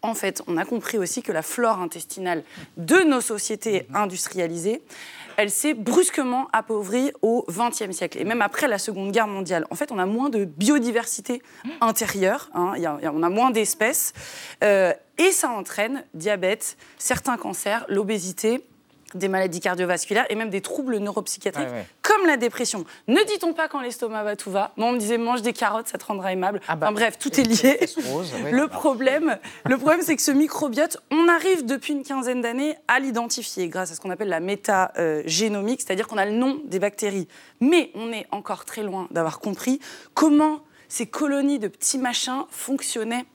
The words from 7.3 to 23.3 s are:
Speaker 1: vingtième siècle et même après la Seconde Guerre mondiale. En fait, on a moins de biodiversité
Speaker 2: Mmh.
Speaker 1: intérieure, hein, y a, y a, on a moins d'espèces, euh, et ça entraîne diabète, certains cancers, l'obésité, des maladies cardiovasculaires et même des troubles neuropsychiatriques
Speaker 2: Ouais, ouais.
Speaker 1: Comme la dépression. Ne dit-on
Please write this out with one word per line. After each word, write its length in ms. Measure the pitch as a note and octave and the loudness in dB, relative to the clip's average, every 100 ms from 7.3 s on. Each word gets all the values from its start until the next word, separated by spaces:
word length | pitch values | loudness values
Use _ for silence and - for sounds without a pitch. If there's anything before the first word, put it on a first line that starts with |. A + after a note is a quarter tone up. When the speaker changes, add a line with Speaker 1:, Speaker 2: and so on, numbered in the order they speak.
| A#3 - | 2 0
Speaker 1:
vingtième 440 | F3+ A#3+ - G#3 | -2 -2 -2 -6
siècle 260 | F3+ F3 - | -4 -6 -4
et 40 | |
même 180 | F#3 A#3 | -2 0
après 260 | G3+ - D4 | 0 2 0
la 100 | G#3 | 0
Seconde 340 | - G3 G3 | -2 -4 0
Guerre 160 | G3+ G#3+ | 2 2
mondiale. 360 | G3 F#3 F3 - | 0 -2 -2 -2
En 60 | - | -4
fait, 140 | D4 | -4
on 60 | A3 | 0
a 60 | F#3 | 0
moins 220 | A3 C#4 | 0 0
de 160 | A3+ | 0
biodiversité 960 | G3 D3 G#3 D4 A#3 A3+ A#3 - G3 B3 - - | -2 0 4 4 4 0 -2 -8 -6 -8 -8 -14
Speaker 2:
Mmh. 40 | A#3+ D#4+ | -12 0
Speaker 1:
intérieure, 680 | A#3 A3 G#3 G3+ F#3 B3 - | 2 2 -2 2 2 2 -4
hein, 200 | - F3+ G3+ | -2 -2 0
y 80 | E3 | -2
a, 120 | D3 | -2
y 60 | D#3 | -2
a, 60 | |
on 80 | D3+ | 0
a 60 | E3+ | 0
moins 200 | G3 B3+ | 4 4
d'espèces, 640 | A3+ G#3+ - G#3+ D4 - - - - - - | 4 0 2 0 0 -2 -6 -16 -16 -16 2
euh, 280 | G#3 G3 F#3 D#3 _ - | 4 6 4 2 _ 2
et 120 | F4 | 4
ça 180 | F#4 C#4+ | 4 0
entraîne 540 | A3+ - - G#3+ C4+ - | -2 -8 -4 -2 -4 -8
diabète, 640 | E3 E3+ G#3 F#3 G#3+ - - - - | -6 -2 0 0 0 -4 -10 -20 -8
certains 380 | - B3+ - B3 | -2 -2 0 -2
cancers, 480 | - F#3 - A3 - | -4 -4 -2 -2 0
l'obésité, 760 | G3 G3 G#3+ F3+ F3+ A3 B3 - _ _ _ - | 0 0 -2 -4 -2 0 0 -4 _ _ _ -16
des 140 | F#3 F#3+ | -4 0
maladies 320 | F#3+ F#3+ E3+ | 2 0 0
cardiovasculaires 640 | F#3 F3+ F3+ F3 - G#3 - | -2 0 0 0 0 0 2
et 40 | |
même 140 | G#3+ A3 | 0 -2
des 120 | F#3+ | -4
troubles 340 | - - C4 A3 | -4 -6 -2 -2
neuropsychiatriques 720 | G3+ G#3 F#3+ - - D#3 C3+ | -2 -4 -6 -4 -4 -4 -4
Speaker 2:
Ouais, 40 | |
ouais. 140 | A#2+ F#2 _ - G#4 | -6 -10 _ 2 4
Speaker 1:
Comme 100 | F4+ | 6
la 100 | C#4 | 4
dépression. 480 | A#3 - A#3+ G#3+ E3 - - | 2 -2 -4 -4 -8 -12 2
Ne 140 | C#4 | 4
dit-on 280 | G#4+ | 4